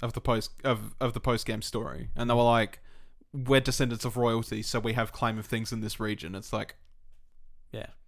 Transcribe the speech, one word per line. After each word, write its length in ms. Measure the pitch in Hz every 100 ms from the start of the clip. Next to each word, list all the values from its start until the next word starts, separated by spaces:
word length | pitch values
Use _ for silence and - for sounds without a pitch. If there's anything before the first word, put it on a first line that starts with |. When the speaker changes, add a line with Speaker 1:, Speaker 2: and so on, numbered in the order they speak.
Speaker 1:
of 120 | 120
the 80 | 123
post, 300 | - 113 - -
of, 320 | 135 110 107 -
of 120 | 127
the 60 | 113
post-game 420 | 131 113 - 107
story. 460 | - 113 113 65 - -
And 140 | 120
they 40 |
were 100 | 120
like, 360 | 120 117 107 - - - - - -
"We're 260 | 139 127 135
descendants 460 | 127 120 123 117 123
of 100 | 123
royalty, 460 | 120 113 - 110
so 180 | - 120
we 140 | 113
have 180 | 117 110
claim 260 | - 117 110
of 80 | -
things 280 | 113 110
in 80 | 113
this 180 | 107 -
region." 340 | 107 101 80
It's 200 | 95 -
like, 220 | 107 - - - - - - - - - - -
Speaker 2:
Yeah. 140 | 107 - -